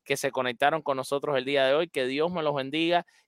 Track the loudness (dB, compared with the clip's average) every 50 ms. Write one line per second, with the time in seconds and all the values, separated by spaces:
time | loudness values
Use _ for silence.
0 | _ -4 -4 -2 -2 -2 -2 -2 -2 -2 0 2 2 2 2 2 0 -2 -2 -2
1 | -2 -2 -4 -2 -2 -2 -2 -2 -2 0 2 2 4 4 4 2 0 0 -2 -2
2 | -2 0 0 0 0 -2 -2 -2 -2 -2 -2 -2 -4 -4 -2 -2 0 2 2 0
3 | 0 -2 _ _ _